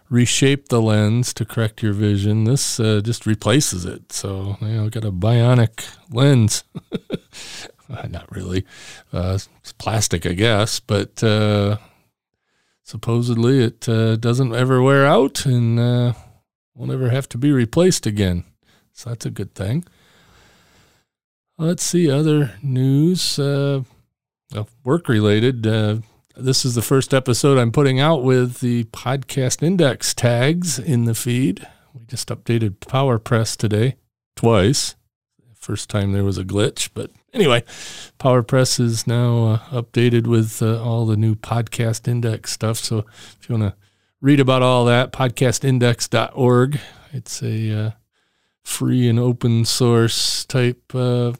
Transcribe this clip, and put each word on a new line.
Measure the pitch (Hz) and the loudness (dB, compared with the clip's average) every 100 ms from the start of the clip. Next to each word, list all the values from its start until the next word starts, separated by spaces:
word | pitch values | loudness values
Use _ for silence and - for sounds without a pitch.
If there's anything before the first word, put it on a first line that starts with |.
| - | -2
reshape | 120 120 - 139 139 - | 0 2 2 2 2 0
the | 120 | 0
lens | 110 107 104 117 120 | 2 2 2 0 -2
to | - 113 | -4 -6
correct | - 110 - | -4 -4 -2
your | 110 | -4
vision. | 101 104 101 101 107 | 0 0 2 2 2
This, | 110 139 - - | 2 0 -2 -2
uh, | 110 107 | 0 0
just | 107 - | -2 -4
replaces | - 107 107 131 147 90 90 | -2 -2 2 2 2 -4 -8
it. | - - | -12 -14
So, | - 101 95 98 98 | -10 -8 -6 -6 -6
you | 107 | -4
know, | 110 107 | -4 -4
got | 110 107 | -4 -6
a | |
bionic | 90 107 120 117 123 113 - - - - | -2 2 4 4 4 2 -2 -16 -18 -8
lens. | 113 139 131 104 - - | 0 4 6 4 0 -8
<laughs> | - - - - - _ - - - - _ - | -18 -12 -12 -8 -10 _ -20 -18 -18 -18 _ -16
Uh, | 120 - | -12 -12
not | 85 - | -12 -14
really. | 104 90 92 - - - - _ | -12 -6 -6 -6 -12 -20 -20 _
Uh, | 90 90 95 - _ | -6 -4 -4 -6 _
it's | - - | -20 -10
plastic, | - 107 - 87 87 | -4 -2 -2 -2 -2
I | |
guess, | 87 117 104 110 - | 0 2 2 0 -4
but, | - 104 101 - | -4 -4 -4 -2
uh, | 113 107 107 104 101 104 - _ _ _ _ _ _ _ _ _ | 0 2 2 2 0 -2 -8 _ _ _ _ _ _ _ _ _
supposedly | - 110 - 117 120 117 120 135 | -18 -10 -4 -2 0 0 2 4
it, | 113 - - | 2 -2 -2
uh, | 113 113 110 | 0 2 0
doesn't | 117 123 131 | 0 0 0
ever | 113 127 131 | 0 2 4
wear | 131 139 139 | 4 4 4
out | 190 269 - 135 | 2 2 -2 0
and, | 123 117 117 | 0 2 2
uh, | 120 123 120 110 - _ _ _ _ | 2 0 0 -4 -10 _ _ _ _
won't | 120 127 | -14 -8
ever | 131 127 | -4 -2
have | 135 135 | -2 -4
to | 117 | -4
be | 143 | 0
replaced | 135 113 160 185 - | 2 2 2 2 2
again. | 113 104 98 87 - _ _ _ _ | -2 0 0 -2 -6 _ _ _ _
So | - 117 | -18 -12
that's | 120 | -10
a | 131 | -10
good | 107 95 | -10 -12
thing. | - 98 151 - _ _ _ _ _ _ _ _ _ _ _ _ _ _ _ _ - | -8 -6 -4 -6 _ _ _ _ _ _ _ _ _ _ _ _ _ _ _ _ -6
Let's | 160 175 | -4 -4
see, | - 175 165 | -2 0 2
other | 135 156 151 139 90 | 2 2 2 0 -4
news, | 139 127 131 139 160 185 - - | -4 0 2 4 4 2 -2 -2
uh, | 143 143 139 139 123 _ _ _ _ _ _ | -2 0 -2 -2 -6 _ _ _ _ _ _
uh, | 110 104 _ | -12 -12 _
work-related. | 123 165 - 110 104 107 123 123 110 | -2 -2 0 2 4 4 2 0 0
Uh, | 110 107 107 - _ _ - | 0 0 -2 -6 _ _ -8
this | 127 131 131 | -2 -2 -2
is | |
the | 120 | -2
first | - 135 - | 0 0 2
episode | 135 127 117 147 135 | 0 0 0 2 4
I'm | 117 | 2
putting | 113 139 131 | 2 2 2
out | 147 160 | 2 2
with | 127 127 123 123 | 2 2 2 -2
the | 127 120 | -2 -2
podcast | 113 - 123 135 - - 123 - | -4 -8 -6 -6 -6 -4 -2 -2
index | 151 190 147 - - | 0 2 0 0 -6
tags | - 123 120 131 175 175 135 | -2 0 2 2 0 -2 -6
in | 165 120 117 | -2 0 0
the | |
feed. | 113 123 120 147 196 - _ _ | -2 -2 -2 -2 -4 -10 _ _
We | 123 | -20
just | 117 113 - | -14 -12 -10
updated | 113 - 117 110 92 | -8 -2 0 -2 -4
PowerPress | - 135 139 113 - 113 113 - | -4 -2 0 0 0 0 0 -2
today, | 110 104 123 - _ _ _ - | -2 0 0 -4 _ _ _ -2
twice. | 113 113 98 151 - - _ _ _ _ 123 | 2 4 4 2 -4 -10 _ _ _ _ _
First | 113 - 104 - | _ -10 -10 -6
time | 104 98 | -2 0
there | 98 | 0
was | 98 95 | 0 -2
a | |
glitch, | 95 98 110 - - | -4 -2 -2 -2 -8
but | - - _ _ | -10 -14 _ _
anyway, | 262 165 120 - - - - - - | 0 2 2 -2 -12 -18 -18 -20 -4
PowerPress | 135 123 117 135 123 - | 2 2 2 0 0 0
is | 120 110 - | -2 -2 -2
now, | 117 120 117 | -2 0 2
uh, | 113 110 - 127 | 2 0 -2 -8
updated | 113 123 120 117 117 | -4 0 2 2 2
with, | 117 110 - | 2 0 -2
uh, | 113 113 | -2 -2
all | 120 117 | -2 -2
the | 113 107 | 0 0
new | 110 | 0
podcast | 107 - 113 113 - 113 110 - | -2 -4 -4 -4 -4 -4 -4 -4
index | 120 117 107 - | -2 -2 -4 -8
stuff. | - 110 113 | -6 -4 -4
So | - 113 - - - - | -4 -4 -6 -12 -20 -18
if | - | -8
you | |
wanna | 117 101 - _ _ _ _ | -4 -4 -6 _ _ _ _
read | 135 143 | 2 4
about | 131 131 | 4 4
all | 127 123 120 | 4 4 4
that, | 120 127 | 2 0
podcastindex | - 131 - 131 110 135 131 120 117 - | -2 -4 0 0 0 0 2 2 0 -2
dot | 113 113 | -2 -2
org. | - 123 123 131 147 - - - | 0 2 4 2 -2 -10 -20 -16
It's | 127 - - | -14 -12 -10
a, | 120 110 110 107 110 | -6 -4 -4 -4 -4
uh, | - _ _ _ _ _ _ | -8 _ _ _ _ _ _
free | - - 131 127 120 | -12 -6 -2 2 2
and | 117 | 2
open | 123 120 127 117 117 | 2 0 0 0 0
source | - 123 117 113 - - - - | 0 2 4 2 0 -4 -4 -4
type, | 135 123 123 _ | -2 -2 -4 _
uh, | 131 123 123 120 120 | -4 -2 0 -2 -6